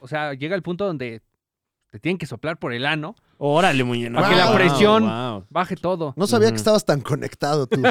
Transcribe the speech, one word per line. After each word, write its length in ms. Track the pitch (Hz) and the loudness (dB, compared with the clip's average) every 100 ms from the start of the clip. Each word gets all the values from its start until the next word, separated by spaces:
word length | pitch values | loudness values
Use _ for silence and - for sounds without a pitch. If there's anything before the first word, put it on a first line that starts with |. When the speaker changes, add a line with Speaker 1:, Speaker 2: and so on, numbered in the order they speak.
Speaker 1:
o 80 | 127 | -10
sea, 260 | 151 151 | -8 -6
llega 220 | 135 151 190 | -6 -6 -6
el 60 | |
punto 220 | 165 175 202 | -6 -6 -4
donde 360 | 151 123 113 - _ _ _ _ _ _ | -4 -8 -10 -18 _ _ _ _ _ _
te 100 | 107 | -8
tienen 180 | 156 180 | -6 -4
que 80 | 151 | -6
soplar 320 | 113 147 165 | -8 -8 -8
por 140 | 151 | -6
el 120 | 120 139 | -4 -2
ano 280 | 156 151 233 _ _ | -4 -6 -14 _ _
Speaker 2:
Órale, 440 | 143 151 185 135 | 0 2 4 2
Muñe, 260 | 123 120 117 | 0 -2 -2
no. 80 | 120 | 0
Speaker 1:
para 100 | 185 | 2
que 60 | 185 | 4
la 100 | 175 | 4
Speaker 3:
Wow. 80 | |
Speaker 1:
presión 480 | - 180 - 208 220 | 4 4 4 4 4
Speaker 2:
Wow. 400 | 220 160 127 104 - | 2 -2 -4 -8 -6
Speaker 1:
baje 260 | 156 180 185 | -4 -4 -4
todo. 380 | 170 180 151 143 | -4 -4 -4 -4
Speaker 3:
No 100 | 196 | 0
sabía 180 | 233 220 | 4 2
que 60 | |
Speaker 2:
Ujú. 40 | 220 | 2
Speaker 3:
estabas 260 | 214 214 | 2 2
tan 160 | - 143 | 2 -2
conectado 680 | - 135 120 - 143 151 127 | -2 -4 -6 -6 -2 -2 0
tú. 160 | 139 131 | 2 2